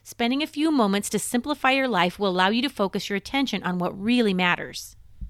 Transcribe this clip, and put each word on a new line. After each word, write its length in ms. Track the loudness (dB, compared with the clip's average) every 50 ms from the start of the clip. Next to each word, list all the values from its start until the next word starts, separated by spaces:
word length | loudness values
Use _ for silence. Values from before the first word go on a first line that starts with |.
| _
Spending 380 | -16 -6 -4 -2 -2 0 -2
a 60 | -4 -4
few 240 | -4 -2 0 2
moments 380 | 2 4 4 2 2 0 -2 -2
to 100 | -4 -4
simplify 520 | -4 -2 -2 -2 -2 -2 -4 0 2 2
your 180 | 2 2 2 0
life 280 | 2 2 2 0 0 0
will 120 | -2 0
allow 180 | 2 4 2 2
you 140 | 2 2
to 80 | 0 -2
focus 400 | -2 -2 -2 -2 -2 -4 -4 -4
your 80 | -4 -6
attention 440 | -6 -4 -2 -2 -2 0 -2 -4 -4
on 140 | -2 -2 0
what 240 | -2 -2 -4 -4
really 320 | 0 2 2 4 4 4 2
matters. 600 | 2 2 2 2 0 -2 -8 -10 -14 -16 -16 -18 -20 -20 -20 -16 -14 -14 -14